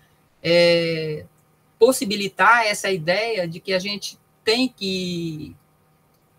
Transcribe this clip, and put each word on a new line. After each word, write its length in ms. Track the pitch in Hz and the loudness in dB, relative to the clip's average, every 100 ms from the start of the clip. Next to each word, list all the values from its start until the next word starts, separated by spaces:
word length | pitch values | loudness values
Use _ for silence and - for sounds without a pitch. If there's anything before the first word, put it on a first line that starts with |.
| _ _ _ _ | _ _ _ _
é, 800 | 165 170 170 170 165 165 156 151 170 _ _ _ _ - | 0 4 4 4 0 -4 -6 -8 -12 _ _ _ _ 2
possibilitar 840 | 233 262 214 208 190 - 196 240 214 | 4 4 -2 -4 -4 2 4 6 4
essa 260 | 208 196 | -2 -2
ideia 560 | 190 156 190 233 214 170 | -2 -2 -2 -2 -4 -6
de 120 | 170 | -8
que 140 | - | -4
a 60 | 185 | -4
gente 400 | 196 196 - - _ _ | -4 -8 -12 -16 _ _
tem 240 | - 240 254 | -2 0 0
que 880 | - 196 185 180 175 165 151 - - _ _ _ _ _ _ _ | -4 -6 -6 -6 -6 -6 -8 -14 -18 _ _ _ _ _ _ _